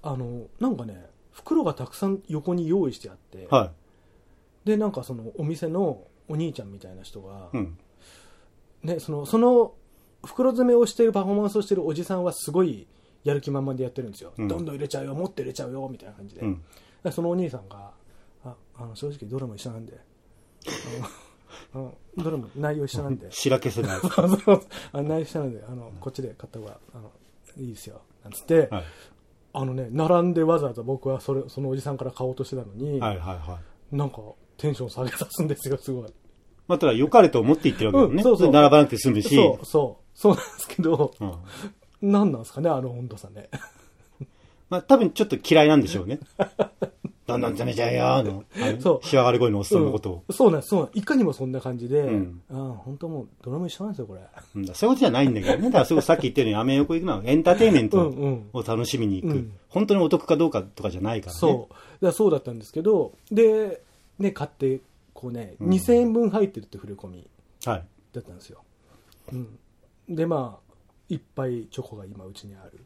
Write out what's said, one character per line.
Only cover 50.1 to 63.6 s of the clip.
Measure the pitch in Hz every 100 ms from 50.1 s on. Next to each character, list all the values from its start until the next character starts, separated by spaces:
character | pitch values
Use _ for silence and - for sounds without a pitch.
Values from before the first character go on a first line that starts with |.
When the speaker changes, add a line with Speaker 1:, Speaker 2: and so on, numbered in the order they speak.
Speaker 2:
を。 | 87 -
Speaker 1:
う |
ん。 | -
そ | 247
う |
な | 156
ん |
で |
す、 | -
そ | 196
う |
な | 143
ん |
で |
す。 | 220
い |
か | 196 277
に |
も | 190
そ | 131 131
ん |
な | 131
感 | 131 123
じ | 120
で、 | 143
Speaker 2:
う | 139
ん。 | 107 90 87 _
Speaker 1:
あ、 | 131 135 113
本 | - 139
当 | 165
も | 151
う、 | 117 _
ど | -
れ | 143
も | 175
一 | -
緒 | 208
な |
ん |
で | 196
す |
よ、 | 110
こ | 92
れ。 | 92 - - 101
Speaker 2:
う |
ん、 | 95
そ | 90 226
う |
い |
う | 262
こ |
と |
じ | 262
ゃ |
な | 113
い | 139
ん |
だ | 110
け | 98
ど | -
ね。 |
だ | 226
か | 220
ら | 127
そ | 160
う |
い |
う |
こ |
と | -
さ |
っ | 165
き |
言 | 127
っ |
た | 131
よ | 117
う |
に、 | 107
ア | 120
メ | 135
横 | 147 165
行 |
く | 185
の |
は | 104
エ | 110 147
ン |
タ | 160
ー | 180
テ | 226
イ |
ン |
メ | 165
ン | 107
ト | 196
を | 160
Speaker 1:
う | 131 139
ん | 123 104
う | 123
ん。 | 113
Speaker 2:
楽 | 113 120
し | 131
み | 107
に | 95
行 | 165
く。 |
Speaker 1:
う | 139
ん。 | 117 101 _
Speaker 2:
本 | 185 208
当 | 202
に |
お | 160
得 | 170 -
か | 156
ど | 165
う |
か | 110
と | 98 -
か | 101
じ | 90
ゃ |
な | 101 113
い |
か | 90
ら |
ね。 | 85
Speaker 1:
そ | 160 131 113
う。 |
だ | -
か | - - 185
ら |
そ | 165 214
う |
だ | 147
っ |
た | -
ん | 117
で | 107
す |
け | 156
ど、 | 180 202 123 - _
で、 | 214 226 220